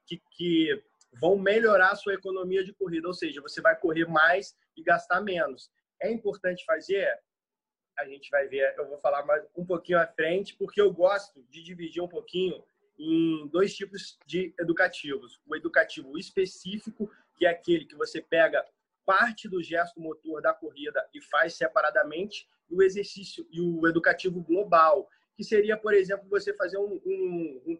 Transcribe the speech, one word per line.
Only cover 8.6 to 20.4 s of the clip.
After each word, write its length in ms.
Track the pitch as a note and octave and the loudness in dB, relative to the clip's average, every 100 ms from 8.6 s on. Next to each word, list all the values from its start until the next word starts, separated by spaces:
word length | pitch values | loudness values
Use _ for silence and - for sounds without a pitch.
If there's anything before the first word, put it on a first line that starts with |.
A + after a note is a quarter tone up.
| C3+ C3+ | -2 -2
eu 100 | C#3 | -10
vou 100 | C#3+ | -4
falar 260 | D3 C#3+ C#3+ | -2 -2 0
mais 180 | D3+ D3 F3 | -2 -2 -12
um 80 | F3 | -4
pouquinho 340 | E3+ E3+ F3 | -4 2 2
à 80 | E3 | 2
frente, 480 | - D#3+ F#3 G3+ - | 0 0 0 -4 -8
porque 240 | G3 G3 | -4 2
eu 100 | G3+ | 2
gosto 540 | E3 F3+ G3+ - C#3 B2 | 4 2 2 -4 -20 _
de 120 | D3+ | -20
dividir 400 | E3 F3+ E3 D#3 | -18 -12 -10 -8
um 60 | F3 | -8
pouquinho 560 | E3+ - F3 F#3 D#3 _ _ _ _ | -8 -6 -2 -2 -4 _ _ _ _
em 480 | D#3 E3 E3 D#3+ D3 | 0 2 2 0 -2
dois 260 | E3 G3 - | 0 0 -2
tipos 420 | G3 F#3+ - - _ | -12 -12 -16 -20 _
de 280 | E3+ F#3 - | -6 -6 -4
educativos. 840 | E3+ E3+ F3+ - D3+ C3+ B2 _ C#3+ | -2 2 0 0 -8 -8 -10 _ _
O 80 | |
educativo 640 | D#3 E3 E3 D#3+ D#3 C3+ D#3 | -8 0 2 0 -4 -12 -12
específico, 920 | F#3+ - F#3 - F#3 G#3+ - - G#3 - _ _ | -6 -4 -4 -6 -12 -12 -12 -8 -10 -10 _ _
que 100 | F3 | 0
é 40 | |
aquele 360 | E3+ - E3+ - | 0 -2 -2 -2
que 100 | D3 | -8
você 260 | D#3 D#3+ | -8 -8
pega 440 | - E3 D#3 D3 - _ _ _ - | -2 2 4 2 -4 _ _ _ 0
parte 440 | F#3+ A#3 A3 G#3 | 2 2 -2 -8
do 120 | F3+ | -6
gesto 380 | D#3+ E3 F3 E3 | -4 -2 -2 -6
motor 420 | D#3+ D3+ D#3+ D#3 | -10 -10 -10 -2